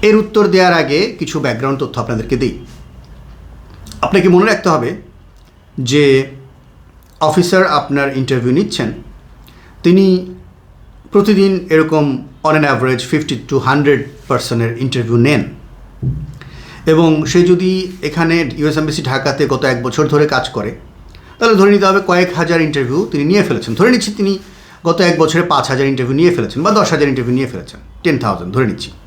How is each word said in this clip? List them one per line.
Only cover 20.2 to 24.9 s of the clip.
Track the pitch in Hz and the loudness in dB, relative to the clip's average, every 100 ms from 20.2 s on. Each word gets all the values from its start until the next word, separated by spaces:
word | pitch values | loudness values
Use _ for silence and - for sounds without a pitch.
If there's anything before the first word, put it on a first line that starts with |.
| 147 | 2
কাজ | 131 - | 0 -2
করে, | 120 104 - - - - - - - | -6 -8 -10 -18 -20 -20 -20 -20 -2
তাহলে | 233 214 | 2 4
ধরে | 196 | 6
নিতে | 202 190 | 4 4
হবে | 196 190 | 2 2
কয়েক | 180 180 170 | 0 0 -2
হাজার | 165 170 | 0 0
ইন্টারভিউ | 156 143 123 143 214 | 0 -2 -2 -2 -2
তিনি | 143 | -2
নিয়ে | 143 202 | 0 2
ফেলেছেন। | - 117 - 110 | 2 -2 -4 0
ধরে | 214 | 2
নিচ্ছি | 247 - | 2 -2
তিনি | 208 196 196 - - - - | -4 -4 -4 -8 -20 -20 -6
গত | 170 | -4